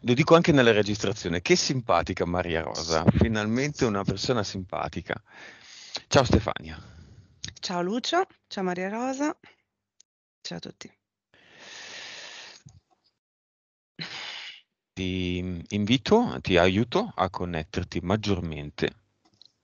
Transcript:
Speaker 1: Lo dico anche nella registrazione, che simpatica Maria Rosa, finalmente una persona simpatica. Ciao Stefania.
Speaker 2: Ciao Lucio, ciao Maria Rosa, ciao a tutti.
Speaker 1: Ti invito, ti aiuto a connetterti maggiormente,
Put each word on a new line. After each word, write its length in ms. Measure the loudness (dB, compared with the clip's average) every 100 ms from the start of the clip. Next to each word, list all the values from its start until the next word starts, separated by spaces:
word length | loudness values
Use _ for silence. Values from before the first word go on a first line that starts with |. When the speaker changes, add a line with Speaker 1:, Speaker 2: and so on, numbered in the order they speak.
Speaker 1:
Lo 140 | 2
dico 200 | 2 8
anche 180 | 6 8
nella 200 | 6 6
registrazione, 680 | 6 4 0 -2 -4 -2 -4
che 160 | 2 2
simpatica 680 | 2 -2 2 2 2 -2
Maria 380 | -2 -2 0 -2
Rosa, 420 | -4 -6 -2 2 2
finalmente 760 | 4 2 2 0 0 -2 0
una 200 | 0 0
persona 400 | -2 -4 -2 -2
simpatica. 760 | -2 -6 -8 -6 -6 -8 -8 -10 _ -20 -20 -20 -20 -20 -16 -16 0
Ciao 160 | 2
Stefania. 580 | 4 4 2 -6 -10 -14 -16 -20 -20 -20 -20 _ -18 -12
Speaker 2:
Ciao 240 | -8 -4
Lucio, 440 | -2 -4 -2 -2 -2 _ _
ciao 160 | -6
Maria 260 | -4 -4 -6
Rosa, 480 | -4 -6 -2 -4 -4 -14 _ _ _ _ _ _ _ _ _
ciao 160 | -14 -14
a 20 |
tutti. 320 | -14 -18 -20 _ _ _ _ _ _ -20 -20 -18 -16 -16 -16 -16 -16 -18 -18 -20 -20 -20 _ _ _ _ _ _ _ _ _ _ _ _ -14 -12 -14 -14 -14 -18 _ _ _
Speaker 1:
Ti 720 | -6 -4 -2 -2 -2 -4 -6 -4
invito, 680 | -2 2 2 4 4 4 -4
ti 160 | 2 6
aiuto 560 | 6 4 2 0 -2
a 140 | -2 -2
connetterti 720 | -2 -6 -6 -4 -6 -4 -4
maggiormente, 920 | -2 -2 0 -2 -2 -8 -10 -4 -4 -4 _ _ _ _ _ _